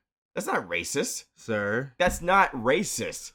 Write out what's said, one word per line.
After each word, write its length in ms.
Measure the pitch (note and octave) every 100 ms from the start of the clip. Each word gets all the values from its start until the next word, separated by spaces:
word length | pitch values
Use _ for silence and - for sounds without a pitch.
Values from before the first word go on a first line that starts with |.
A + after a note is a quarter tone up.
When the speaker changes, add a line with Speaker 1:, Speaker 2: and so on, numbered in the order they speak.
| _ _ _
Speaker 1:
That's 120 | - G#3+
not 220 | F4 G2
racist. 560 | F2 E2+ C#3 G#3 - -
Speaker 2:
Sir. 580 | _ - G#2+ G2+ A2 C#3 -
Speaker 1:
That's 240 | F3+ -
not 300 | E3+ G3 F#3
racist. 800 | C3+ A2+ D#3 G3+ - F#2 - -